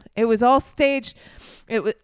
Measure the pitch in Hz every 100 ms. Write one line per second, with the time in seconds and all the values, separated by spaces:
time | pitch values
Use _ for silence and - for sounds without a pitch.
0 | - - 226 220 240 269 - - 277 277
1 | - - - - - - _ 226 175 -